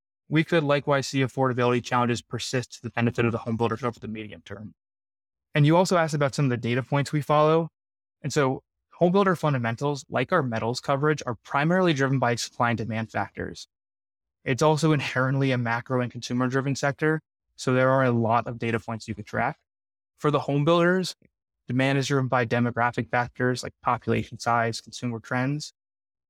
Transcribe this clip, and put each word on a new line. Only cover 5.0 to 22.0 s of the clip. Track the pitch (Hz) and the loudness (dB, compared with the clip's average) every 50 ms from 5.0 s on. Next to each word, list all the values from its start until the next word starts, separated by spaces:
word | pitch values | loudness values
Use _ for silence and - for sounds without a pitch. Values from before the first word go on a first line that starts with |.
| _ _ _ _ _ _ _ _ _ _ - | _ _ _ _ _ _ _ _ _ _ 2
And | 151 147 | 4 4
you | 147 160 170 | 6 6 6
also | 190 170 190 | 4 4 4
asked | 175 160 160 147 | 2 2 2 2
about | 151 143 139 - | 0 0 0 0
some | - 147 | 0 0
of | 135 | 0
the | 120 113 | 0 -2
data | 120 117 120 131 123 | -2 -2 -2 -2 -2
points | - - 143 139 - - | 0 0 0 0 0 -2
we | 151 | -4
follow. | 139 - 151 147 151 156 160 165 165 156 _ _ _ _ _ _ _ _ _ _ | 0 2 2 4 4 4 4 2 0 -2 _ _ _ _ _ _ _ _ _ _
And | - 147 - | -8 -4 0
so | 156 143 131 131 - - _ _ _ _ _ | 0 0 0 0 -4 -8 _ _ _ _ _
home | - - 170 180 175 | -4 0 2 4 4
builder | 196 202 190 175 147 | 4 4 2 2 0
fundamentals, | - 151 143 127 120 113 117 - 139 143 147 135 - - | 0 0 0 0 -2 -2 -4 -2 -2 -4 -4 -4 -6 -4
like | - 120 131 - - | -4 -2 -2 0 0
our | 175 143 | 0 0
metals | 127 113 110 113 113 123 - | 0 -2 -2 -2 -2 -2 -2
coverage, | - - 143 135 143 151 156 143 - | -2 -2 0 0 2 0 0 0 -4
are | 127 117 - - | -8 -8 -8 -8
primarily | - - 139 147 160 175 190 185 175 156 | -4 -2 0 2 2 2 2 2 2 2
driven | 135 139 131 135 131 | 2 2 0 2 2
by | 123 120 120 | 2 0 0
supply | 113 - - - - 123 120 | -2 -4 -6 -4 -2 0 0
and | 117 110 | 0 -2
demand | 113 101 110 110 113 - | -4 -4 -4 -6 -6 -6
factors. | - 110 101 - - - 92 87 87 - - - _ _ _ _ _ _ _ _ _ _ _ _ _ _ - | -4 -6 -6 -6 -6 -10 -10 -10 -10 -14 -18 -20 _ _ _ _ _ _ _ _ _ _ _ _ _ _ -4
It's | 143 135 117 | -4 0 2
also | 156 156 156 147 156 156 | 2 2 2 4 2 2
inherently | 156 143 123 - - 127 131 131 139 135 139 135 | 2 2 0 -2 -2 -2 0 0 0 0 0 0
a | 131 123 | 0 0
macro | 120 117 117 117 123 - 131 127 | 0 -2 -2 -4 -4 -2 -2 -2
and | 123 117 | -2 -4
consumer | - 123 117 - 123 123 127 127 | -6 -10 -8 -4 -2 -2 0 0
driven | 123 139 131 143 135 | 0 -2 -2 -2 -2
sector, | - - 143 135 - 156 156 160 160 - _ _ _ _ _ _ | -2 -2 -2 -2 0 0 0 0 -2 -4 _ _ _ _ _ _
so | - - - 127 | -8 -2 0 2
there | 127 131 131 | 4 4 4
are | 131 135 131 | 4 4 4
a | 127 | 2
lot | 120 117 117 107 113 120 113 | 2 2 2 2 2 0 0
of | - 123 117 | -2 -6 -6
data | 120 117 113 113 | -4 -2 -2 -2
points | - - 117 107 - - | -4 -6 -10 -8 -8 -10
you | 107 | -10
could | - 104 | -10 -10
track. | - - 113 117 127 156 _ _ _ _ _ _ _ _ _ _ _ _ _ | -8 -4 -4 -2 -4 -4 _ _ _ _ _ _ _ _ _ _ _ _ _
For | - 151 | 0 0
the | 143 139 | 0 0
home | - - 143 143 147 | 0 0 0 2 2
builders, | 156 170 175 170 175 180 185 180 - - _ _ _ _ _ _ _ _ _ _ - | 4 4 4 4 4 2 2 0 -4 -8 _ _ _ _ _ _ _ _ _ _ -4
demand | 123 127 131 135 139 | -2 0 2 2 2
is | 139 | 0